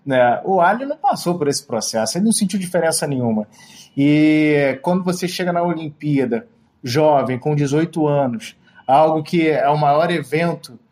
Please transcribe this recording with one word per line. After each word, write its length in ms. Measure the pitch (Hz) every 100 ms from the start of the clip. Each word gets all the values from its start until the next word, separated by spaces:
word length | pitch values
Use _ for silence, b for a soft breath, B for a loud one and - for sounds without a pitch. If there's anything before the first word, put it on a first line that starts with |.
né? 380 | 139 127 123 120 180
O 160 | 190
Ali 240 | 175 233 277
não 120 | 311
passou 400 | 403 220 175 175
por 100 | 143
esse 160 | 135
processo, 540 | - 117 - 113 113 175
ele 80 | 220
não 60 |
sentiu 260 | 214 196 202
diferença 480 | 180 175 160 156 151
nenhuma. 420 | 131 120 107 107 B B B B 139
E 840 | 143 151 156 156 151 147 139 131
quando 220 | 175 185
você 240 | 185 175 175
chega 260 | - 180
na 80 | 175
Olimpíada, 840 | 175 160 156 - 147 139 120 113 - _ _ _
jovem, 540 | 127 135 151 143 123 127
com 160 | 151
dezoito 540 | 147 143 147 165 170 151
anos, 480 | 143 131 113 - - b b -
algo 340 | 139 156 156
que 260 | 151 175 160
é 200 | 139 139
o 80 | 151
maior 320 | 147 147 170
evento 720 | 170 - 156 170 156 - 117 _